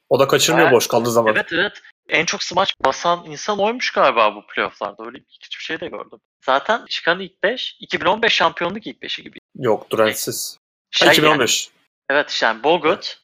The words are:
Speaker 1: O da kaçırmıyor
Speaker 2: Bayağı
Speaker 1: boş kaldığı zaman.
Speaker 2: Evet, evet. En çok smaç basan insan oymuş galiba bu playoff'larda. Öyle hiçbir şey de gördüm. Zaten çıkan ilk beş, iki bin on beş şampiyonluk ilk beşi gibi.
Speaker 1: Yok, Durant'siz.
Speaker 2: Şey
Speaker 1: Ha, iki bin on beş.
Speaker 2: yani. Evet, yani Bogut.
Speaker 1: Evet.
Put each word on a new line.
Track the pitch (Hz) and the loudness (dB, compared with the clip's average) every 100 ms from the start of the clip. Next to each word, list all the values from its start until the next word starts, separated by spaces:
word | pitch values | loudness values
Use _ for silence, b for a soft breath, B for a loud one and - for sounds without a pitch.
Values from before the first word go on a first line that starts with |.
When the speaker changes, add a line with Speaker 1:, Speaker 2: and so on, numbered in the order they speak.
| _ | _
Speaker 1:
O | 127 | 2
da | 135 | 4
kaçırmıyor | 143 - 127 | 4 2 4
Speaker 2:
Bayağı | 160 120 | 4 4
Speaker 1:
boş | - | 4
kaldığı | 120 120 | 0 2
zaman. | 117 110 | 2 2
Speaker 2:
Evet, | 110 214 | 0 -2
evet. | 170 - - b _ - | -4 -4 -6 b _ -4
En | 156 | -2
çok | 165 202 | -2 -6
smaç | - 180 190 - | -4 0 0 0
basan | 135 135 170 175 165 | -2 0 0 -2 -4
insan | 147 - 208 | -10 -6 -2
oymuş | 202 247 - | -2 -2 -4
galiba | 214 156 117 107 | 2 2 4 2
bu | 104 - | 0 -8
playoff'larda. | - 101 - 104 98 113 | -4 -4 -6 -10 -10 -14
Öyle | 127 _ | -16 _
hiçbir | _ - - | _ -20 -14
şey | - 165 | -10 -10
de | 170 | -10
gördüm. | - - 120 _ _ | -12 -16 -20 _ _
Zaten | - 233 - 233 269 | -2 0 0 -4 -4
çıkan | - - 180 | -4 -2 -2
ilk | 185 - | -6 -4
beş, | 185 247 - - | -2 -2 -8 -14
iki | - 175 | -8 -2
bin | 156 | 0
on | 214 | 2
beş | 226 | 2
şampiyonluk | - 175 165 175 196 - | 2 0 0 -6 -6 -10
ilk | - | -14
beşi | - - | -12 -12
gibi. | - - - - | -12 -20 -20 -4
Speaker 1:
Yok, | 127 104 - | 0 0 -2
Durant'siz. | 110 110 107 - - - - _ _ _ | 0 0 0 -6 -6 -10 -12 _ _ _
Speaker 2:
Şey | - 165 | 2 6
Speaker 1:
Ha, | |
iki | 160 | 6
bin | 156 | 4
on | 151 | 4
beş. | 113 - - | 2 0 -4
Speaker 2:
yani. | _ _ _ - 143 | _ _ _ -2 -2
Evet, | 139 - | -2 0
yani | 123 110 | 0 0
Bogut. | 135 175 151 | 0 2 2
Speaker 1:
Evet. | 202 - - | -2 -6 -16